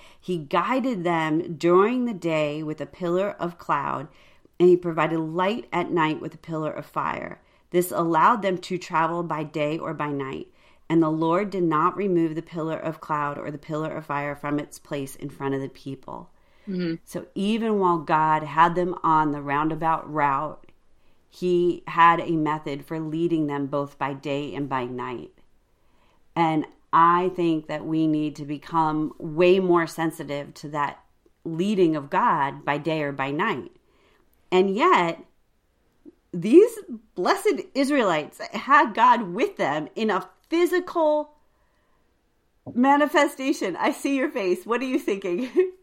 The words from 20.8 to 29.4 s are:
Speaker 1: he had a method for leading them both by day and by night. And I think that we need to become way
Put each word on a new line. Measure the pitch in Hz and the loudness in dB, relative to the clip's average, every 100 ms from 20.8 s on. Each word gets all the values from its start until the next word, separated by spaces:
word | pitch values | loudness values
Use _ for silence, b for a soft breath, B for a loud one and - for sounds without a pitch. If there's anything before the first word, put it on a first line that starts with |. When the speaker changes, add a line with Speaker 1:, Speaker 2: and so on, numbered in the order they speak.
| _ _ _ _ _ | _ _ _ _ _
Speaker 1:
he | - 180 175 175 - - | -4 0 2 2 -2 -2
had | 165 170 165 | 6 6 6
a | - | 0
method | 160 151 156 156 143 - | -2 0 -4 -6 -10 -8
for | 160 | -8
leading | 156 160 170 160 147 | -6 -2 -2 0 -2
them | 143 139 | -2 -4
both | 147 139 - | -4 -6 -6
by | 139 | -8
day | 139 147 139 143 | -6 -6 -6 -6
and | 139 139 | -8 -4
by | 131 | -4
night. | 123 123 127 120 - _ _ _ _ _ _ _ _ _ _ | -4 -8 -8 -10 -14 _ _ _ _ _ _ _ _ _ _
And | 170 160 156 - _ - | 0 2 0 -4 _ 0
I | 160 170 175 185 180 | 4 6 6 2 0
think | 170 156 156 | 0 0 -4
that | 151 | -8
we | 156 160 156 | -4 0 2
need | 151 151 143 | 0 -2 -6
to | 143 | -10
become | 143 - 165 156 156 156 - | -10 -2 0 2 0 -4 -6
way | 165 151 | -6 2